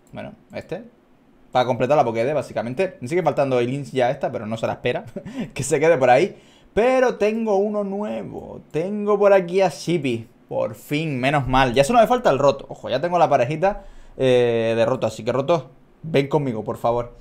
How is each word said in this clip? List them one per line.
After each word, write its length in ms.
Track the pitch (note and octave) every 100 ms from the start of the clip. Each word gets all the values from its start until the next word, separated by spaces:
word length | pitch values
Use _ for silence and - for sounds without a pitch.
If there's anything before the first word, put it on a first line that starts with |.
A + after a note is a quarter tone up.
| _
Bueno, 200 | - - - -
este. 300 | F#3+ - F3 A#3 _ _ _ _ _ _
Para 140 | B2+ A#2+
completar 300 | A#2+ B2+ D3+
la 80 |
Pokédex, 300 | A#2+ A2+ A#2+
básicamente. 640 | D3+ - A2 A2+ C3 F#3 -
Me 60 | B2
sigue 160 | F3
faltando 380 | D#3 C#3 C3+ B2+
Eileen 240 | A#2+ C#3
ya 260 | C#3 B2+ A#2+
esta, 220 | C#3 F3
pero 120 | A#2
no 120 | G#2 A2+
se 100 | A#2
la 60 |
espera. 320 | G#2+ B2 D3 A3+ F#3+ -
<laughs> 260 | C4 E3+
Que 80 | -
se 160 | B2+ D#3
quede 180 | D#3+ E3+
por 120 | B2+
ahí. 260 | B2+ G3 - - _ _
Pero 400 | - A#3+ C4 B3+
tengo 440 | - G#3 A3 A3 F#3+
uno 260 | G#3 G#3
nuevo. 760 | G3 G3 G#3+ A3+ G3+ - - - -
Tengo 440 | D3+ F#3 G#3 G#3 G3+
por 160 | G3+
aquí 280 | G3 E3+ F#3
a 80 | F#3+
Shippy. 580 | - - E3+ C3+ A2+ A2+ _ -
Por 260 | C3 A#2+
fin, 460 | A#2 - D3 D#3+ C3
menos 260 | B2+ D3 C3
mal. 280 | B2+ C3+
Ya 100 | A#2
solo 160 | C#3 A#3+
me 80 | A3
falta 200 | B3 -
el 120 | C3
Roto. 260 | C#3 - -
Ojo, 220 | - G#2+
ya 100 | B2
tengo 200 | E3+ F3
la 80 | C#3
parejita, 560 | C#3 B2 D#3 F#3+ G#3 - - - -
eh, 580 | C3 B2 A#2+ A#2 A2+ A2+
de 80 |
Roto. 220 | A2+ B2+ A2+
Así 160 | -
que, 80 | A2+
Roto, 400 | B2+ C3+ E3+ - - _ _
ven 240 | D#3+ C#3+ C#3
conmigo, 380 | D3+ C#3 G#2+
por 120 | A2 A2+
favor. 380 | A#2+ A#2+ A#2+ -